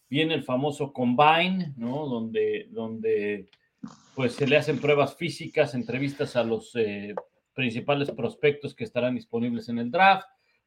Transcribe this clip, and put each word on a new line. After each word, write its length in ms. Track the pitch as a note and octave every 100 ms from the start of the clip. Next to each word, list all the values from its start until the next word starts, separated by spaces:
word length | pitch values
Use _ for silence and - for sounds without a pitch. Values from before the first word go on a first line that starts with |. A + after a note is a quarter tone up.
| -
viene 240 | C#3 D#3+
el 100 | D#3
famoso 480 | - B2+ D3 C#3 C#3+
combine, 800 | - B2 B2 D3 D#3+ F3+ F#3+ E3 C3+
¿no? 300 | A#2 C#3 D3+
Donde, 600 | A#2+ A2+ A2 G#2+ G#2+ G#2
donde, 760 | G#2+ A2+ A2+ A2 A2 G#2 G#2 F#2 _ _ _ - - _
pues, 200 | - B2
se 120 | - C3
le 100 | D3
hacen 220 | D3 C3+
pruebas 380 | C#3+ C#3+ C#3 -
físicas, 580 | E3+ - D3 D#3 C#3
entrevistas 600 | B2+ A#2 B2 C#3 C#3 C#3+ B2
a 80 |
los, 260 | A2+ A2+ - B2
eh, 380 | G#2+ G2+ G#2 G2+ - _ _
principales 580 | - B2+ A2 G#2 C#3 C#3+
prospectos 600 | - A#2+ - D3 C#3+ B2
que 100 | -
estarán 320 | A2+ B2+ B2 B2
disponibles 520 | - A#2 A#2+ A#2 A2
en 100 | A#2
el 120 | A#2+
draft. 360 | B2 F#3+ F#3+ - _ _ _